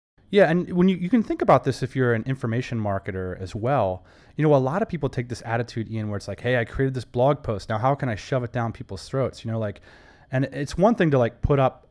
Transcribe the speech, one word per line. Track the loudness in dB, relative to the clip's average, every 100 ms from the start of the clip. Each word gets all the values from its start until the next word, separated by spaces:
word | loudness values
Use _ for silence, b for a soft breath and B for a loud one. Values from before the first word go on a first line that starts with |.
| _ _ 0
Yeah, | 4 6
and | 4 0
when | 2 4
you, | 4
you | 2
can | 2
think | 2 0
about | 4 4
this | 4 -4
if | -4 0
you're | 2 2
an |
information | -2 -4 -2 -4 -4 -4
marketer | -2 -4 -4 -6 -6 -8
as | -8
well. | -4 -2 0 0 -2 b b b b
You |
know, | 4 4
a |
lot | 4 -2
of | -4
people | -4 -4
take | -4 -6
this | -8 -4
attitude, | -4 -4 -6 -6
Ian, | -6 -4
where | -6
it's | -8
like, | -6
"Hey, | -2 0
I | -2
created | -2 -2 -2
this | -6
blog | 2 2 2
post. | -2 -6 -4
Now, | 0
how | 0
can | 0 -2
I | -6
shove | -4 -4
it | -2
down | -4 -4
people's | -6 -12 -14 -6
throats?" | -4 -4 -4 -6
You |
know, | -4
like, | -4 -8 B B B B B
and | -2 -2
it's | -4 -6 2
one | 2 4
thing | 4
to, | 4
like, | 2 0
put | 0 4
up | 2 0 -4